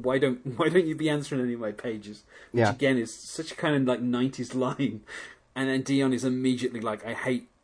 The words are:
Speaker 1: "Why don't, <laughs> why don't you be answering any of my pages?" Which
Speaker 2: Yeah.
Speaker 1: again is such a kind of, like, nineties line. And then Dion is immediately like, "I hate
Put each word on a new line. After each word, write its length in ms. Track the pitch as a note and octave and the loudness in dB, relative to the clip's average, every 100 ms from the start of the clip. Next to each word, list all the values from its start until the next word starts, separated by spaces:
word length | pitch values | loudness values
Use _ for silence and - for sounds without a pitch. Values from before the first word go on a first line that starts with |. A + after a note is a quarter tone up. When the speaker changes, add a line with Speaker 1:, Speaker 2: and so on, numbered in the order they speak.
Speaker 1:
"Why 160 | B2 C3+ | 0 2
don't, 260 | C#3 B2 - | 2 0 -6
<laughs> 100 | A#2+ | 0
why 100 | D#3+ | 4
don't 160 | F3+ E3 | 4 2
you 80 | |
be 140 | D3 D#3 | 0 0
answering 320 | D3+ C#3 C#3 | 0 0 -2
any 140 | B2 | 0
of 60 | A#2+ | -2
my 120 | A2 | -4
pages?" 520 | G#2 B2+ A2 G2+ G#2 - - - | -6 -6 -6 -8 -16 -20 -20 -4
Which 100 | A#2+ | 2
Speaker 2:
Yeah. 100 | A2 | 4
Speaker 1:
again 260 | G2+ C3+ B2+ | 4 2 2
is 340 | A2+ - - | 0 -6 -12
such 200 | - D#3+ | -10 -10
a 20 | |
kind 200 | - E3 D3 | -4 2 2
of, 80 | |
like, 160 | B2+ A#2+ | 4 2
nineties 520 | B2 B2 C3 C3+ B2 | 0 0 0 -2 -6
line. 460 | C3 B2+ C3+ C#3 G#2+ - - - - _ | -2 -2 0 -2 -2 -12 -16 -16 -20 _
And 160 | - C3+ | -4 0
then 100 | C3 | 0
Dion 320 | C3 C#3 C3+ | 2 2 4
is 120 | B2+ | 2
immediately 560 | B2+ B2+ C3 B2 B2 A#2+ | 0 0 2 2 0 -2
like, 260 | A2+ G#2+ - | -4 -4 -6
"I 80 | |
hate 340 | A2+ C3 B2 - _ | -4 -2 -2 -4 _